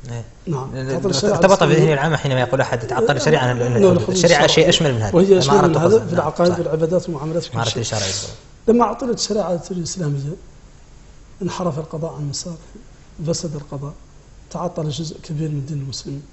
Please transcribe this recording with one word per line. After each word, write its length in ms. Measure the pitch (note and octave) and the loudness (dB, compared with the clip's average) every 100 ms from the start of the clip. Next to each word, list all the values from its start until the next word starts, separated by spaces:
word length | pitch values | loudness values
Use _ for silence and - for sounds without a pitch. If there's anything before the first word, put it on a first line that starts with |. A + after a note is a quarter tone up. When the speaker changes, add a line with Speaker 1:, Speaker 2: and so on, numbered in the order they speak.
| B2+ | -10
Speaker 1:
إيه. 160 | A#2 A#2 - - | -12 -12 -14 -8
Speaker 2:
نعم. 280 | C#3 B2+ | -8 -6
Speaker 1:
ال-، 160 | B2+ C3 | -8 -6
Speaker 2:
تعطيل 180 | D#3+ G3 | -4 -2
الشريعة 260 | F3 - | 0 0
Speaker 1:
ارتبط 160 | - F#3+ | 2 4
Speaker 2:
الإسلامية. 240 | F#3+ D#3 | 4 4
Speaker 1:
بذهنه 180 | D#3 D#3 | 4 4
العامة 240 | C#3+ D#3 D3+ | 2 0 0
حينما 220 | C#3+ B2+ | 0 0
يقول 220 | A#2+ C3+ | 0 0
أحد 260 | B2 B2 A2+ | 0 -2 -4
تعطل 280 | - D3+ | 0 2
الشريعة 320 | C3+ D#3 D3 B2 | 2 2 2 2
عن 100 | B2 | 0
ال-، 20 | |
Speaker 2:
نعم، 180 | A#2+ D#3+ | 0 4
Speaker 1:
ال-، 140 | G3 | 6
Speaker 2:
الحدود 180 | F3 - | 4 2
Speaker 1:
الشريعة 360 | F#3 E3+ D3+ | 2 4 6
Speaker 2:
الشرعية. 20 | D3+ | 4
Speaker 1:
شيء 220 | - D#3+ | 4 4
أشمل 240 | D#3+ D#3 | 4 2
من 80 | A#2 | 0
هذا. 140 | G#2+ | 2
Speaker 2:
وهي 180 | E3+ G3 | 4 6
Speaker 1:
ما 60 | F#3+ | 6
Speaker 2:
أشمل 160 | C#3 | 6
Speaker 1:
أردت 220 | D#3 F3 D#3 | 4 4 4
Speaker 2:
من 60 | |
Speaker 1:
قصد-، 100 | F3 | 4
Speaker 2:
هذا 60 | A3 | 4
في 60 | |
Speaker 1:
نعم، 80 | E3 | 2
Speaker 2:
العقائد 380 | F3 D3+ - F3 | -2 -2 2 2
Speaker 1:
صح. 80 | E3+ | 2
Speaker 2:
والعبادات 460 | D3+ D#3 D#3+ F3+ F3 | -2 0 0 0 -2
والمعاملات 360 | D#3 D#3 E3 | -6 -4 -4
وكل 100 | - | -4
Speaker 1:
ما 60 | A2+ | -4
أردت 120 | A2+ | -4
Speaker 2:
شيء. 40 | B2+ | -4
Speaker 1:
الإشارة 220 | A#2 G#2+ | -4 -4
إليه. 340 | G2 G2 - - - - - | -4 -6 -10 -14 -20 -4 2
Speaker 2:
لما 180 | A#3 | 2
عطلت 340 | A3 A3+ B3+ A3 | 2 -2 -6 -4
الشريعة 440 | - G#3 F3 F3 - | -2 -2 -2 -4 -4
الإسلامية، 640 | F#3 D#3+ F#3 D3+ C#3+ C#3+ F#3 - - - - - - - - - - | -8 -8 -6 -4 -4 -6 -10 -16 -20 -20 -20 -20 -20 -20 -20 -20 -8
انحرف 380 | F3+ - F3 D3 | -8 -4 -6 -6
القضاء 340 | D#3 D#3 D#3+ | -8 -8 -8
عن 160 | C#3 D3 | -8 -8
مصالحه، 280 | - F3+ D#3+ - - - - - - D#3+ | -8 -10 -14 -18 -20 -20 -20 -20 -10 -6
فسد 280 | D#3+ E3+ | -4 -6
القضاء، 380 | D3 - C#3 C#3+ - - - - - - | -10 -12 -12 -12 -14 -20 -20 -20 -20 -14
تعطل 380 | E3 F3 F3 D#3 | -8 -8 -6 -6
جزء 280 | C#3+ D#3+ - | -6 -8 -12
كبير 260 | - D3+ D#3+ | -10 -6 -4
من 160 | D3 | -6
دين 120 | C3+ D3 | -6 -8
المسلمين. 440 | C3+ A2+ - C#3 - | -8 -10 -10 -12 -14